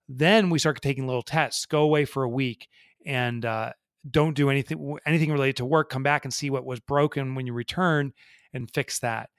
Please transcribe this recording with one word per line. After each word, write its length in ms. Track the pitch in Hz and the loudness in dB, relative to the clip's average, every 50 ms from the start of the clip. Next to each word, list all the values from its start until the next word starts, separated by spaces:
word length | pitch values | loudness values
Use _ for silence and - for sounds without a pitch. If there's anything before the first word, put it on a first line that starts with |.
| _ - | _ -10
Then 420 | 131 127 151 175 214 226 202 175 | -2 2 4 6 6 6 6 4
we 80 | 165 143 | 2 2
start 240 | - 156 135 - | 2 0 0 0
taking 240 | - 139 135 135 131 | -2 -4 -2 -2 -2
little 160 | 131 127 120 | -4 -4 -4
tests. 420 | - - 151 160 147 117 - - - | -4 -2 0 0 0 0 -2 -6 -4
Go 180 | - - 147 | -2 2 2
away 240 | 151 151 151 147 143 | 4 4 4 2 2
for 180 | - - 139 131 | 0 -2 -2 -2
a 40 | 120 | -2
week 400 | 120 135 135 123 113 - - - _ - - _ _ _ - | 0 -2 -2 -2 -4 -8 -14 -20 _ -20 -20 _ _ _ -10
and, 380 | 151 135 123 123 120 120 117 117 | -6 -4 -2 -2 -2 -4 -4 -4
uh, 280 | 117 110 110 113 120 - _ _ _ _ _ - 139 | -4 -4 -4 -4 -6 -8 _ _ _ _ _ -8 -2
don't 240 | - 156 151 160 139 | 2 2 2 2 2
do 160 | 139 143 139 | 2 2 2
anything, 280 | 139 139 127 - 156 156 | 2 2 0 -4 -6 -8
w-, 200 | 147 139 147 - - | -8 -10 -10 -6 -2
anything 240 | 147 160 160 160 151 | 0 2 2 2 2
related 280 | 151 139 135 135 135 - | 2 2 0 0 0 -2
to 60 | 123 | 0
work. 260 | 127 160 156 156 - | 2 2 2 2 0
Come 120 | - 131 | -2 -2
back 220 | 135 143 147 143 - | 0 0 0 0 -2
and 100 | 131 - | -6 -6
see 160 | - 143 139 | -6 -4 -4
what 140 | 135 127 131 | -4 -4 -4
was 160 | 131 127 113 | -6 -10 -8
broken 560 | - - 139 143 147 151 - 139 135 131 131 | -4 0 2 4 4 2 2 -2 -6 -4 -6
when 100 | 131 127 | -6 -6
you 60 | 123 | -6
return 600 | 120 120 120 - - 180 185 175 156 147 143 131 - _ - - - _ _ _ | -6 -6 -8 -6 -2 0 2 2 2 2 0 -2 -6 _ -20 -20 -20 _ _ _
and 160 | - 123 117 - | -10 -10 -10 -6
fix 300 | - 143 131 - - - | -4 -4 -4 -2 -4 -4
that. 320 | - 120 113 110 - - _ | -4 -4 -4 -4 -8 -12 _